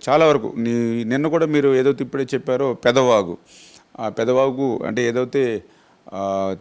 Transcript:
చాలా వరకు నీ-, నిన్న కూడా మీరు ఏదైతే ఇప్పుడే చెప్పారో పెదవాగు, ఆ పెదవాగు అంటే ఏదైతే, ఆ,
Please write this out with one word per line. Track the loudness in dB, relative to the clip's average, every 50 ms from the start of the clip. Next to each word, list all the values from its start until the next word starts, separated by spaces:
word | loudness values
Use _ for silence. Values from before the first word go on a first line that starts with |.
| -2 0
చాలా | 2 4 4
వరకు | 4 4 2 0 -4 -6
నీ-, | -4 -4 -2 -2 -2 -2 -2 -2 -4 -4 -2
నిన్న | -2 -2 0
కూడా | 0 0 0 0
మీరు | 2 2 2 2 4 4
ఏదైతే | 4 2 2 0 0 -4
ఇప్పుడే | -6 -6 -6 -4 -4 -4
చెప్పారో | -6 -2 -2 -2 0 0 -2 -2
పెదవాగు, | 0 2 2 4 4 4 4 4 2 2 0 -6 -12 _ _ -20 -20 -20 -20 -20 -20 _ _ -12 -8
ఆ | -8 -6
పెదవాగు | -4 -2 0 2 2 2 2 0 0 -2 -2 -2 -2 -4 -4
అంటే | -4 -2 -2 -2
ఏదైతే, | 0 0 -2 -2 -2 0 0 0 0 -2 -4 -8 _ _ _ _ _ _ _ _ -14 -8
ఆ, | -6 -4 -4 -2 -2 -2 -4 -4 -2